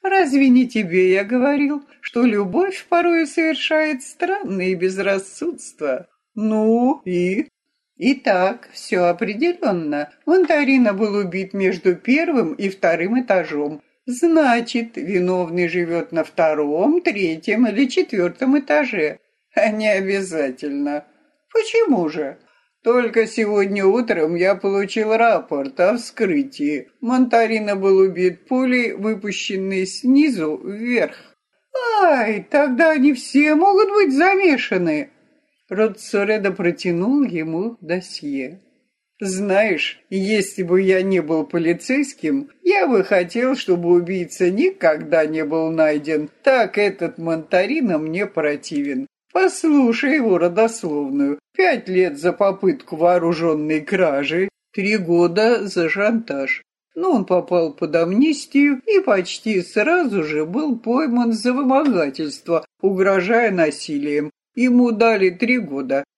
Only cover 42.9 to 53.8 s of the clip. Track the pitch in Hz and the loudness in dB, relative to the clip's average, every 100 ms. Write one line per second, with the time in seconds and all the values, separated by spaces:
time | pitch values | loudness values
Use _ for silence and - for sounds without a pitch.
42.9 | 226 190 196 175 233 254 262 - 175 170 | 0 2 0 0 -2 -2 -2 -2 -2 4
43.9 | 175 170 190 170 - 180 196 359 381 165 | 2 2 -6 -6 -2 0 2 0 2 0
44.9 | 156 131 160 156 160 147 160 160 165 156 | 0 0 0 2 -2 -2 -2 -2 2 2
45.9 | 151 143 156 151 _ 277 262 202 208 208 | 0 -2 -4 -4 _ 2 2 2 0 -2
46.9 | 190 165 170 165 165 156 180 202 311 240 | -2 -8 -8 -6 -6 0 0 0 -2 0
47.9 | 160 156 170 208 165 151 147 - 147 143 | -2 -4 -4 -4 -2 -2 -4 -6 -6 -4
48.9 | 131 139 _ _ 359 381 - 320 285 247 | -6 -8 _ _ 0 0 0 2 4 4
49.9 | 226 277 311 226 175 175 175 226 226 165 | 2 0 0 2 2 2 2 0 0 -6
50.9 | 147 139 139 139 143 _ - 370 254 - | -4 -2 -2 -2 -4 _ 0 0 0 -2
51.9 | 185 185 143 175 170 196 190 190 143 - | 0 0 0 -4 0 0 2 -2 -2 -8
52.9 | 160 175 180 165 160 170 156 151 156 | 0 2 4 2 0 0 0 -2 -4